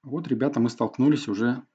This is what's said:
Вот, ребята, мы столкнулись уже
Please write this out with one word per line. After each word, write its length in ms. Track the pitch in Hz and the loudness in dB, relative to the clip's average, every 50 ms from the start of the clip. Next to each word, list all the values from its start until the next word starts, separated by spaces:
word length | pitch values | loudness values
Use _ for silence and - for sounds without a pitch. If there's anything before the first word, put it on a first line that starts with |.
| _ | _
Вот, 240 | 135 131 170 165 | -8 -8 -8 -4
ребята, 320 | - 131 113 127 147 143 - | -4 -2 0 0 0 2 2
мы 100 | 117 120 | 0 0
столкнулись 580 | 117 - 123 110 - - 127 147 151 147 - | 0 -2 -4 -4 0 2 4 4 4 2 0
уже 380 | 120 101 104 117 120 123 127 - _ | -4 -2 0 0 0 -2 -2 -8 _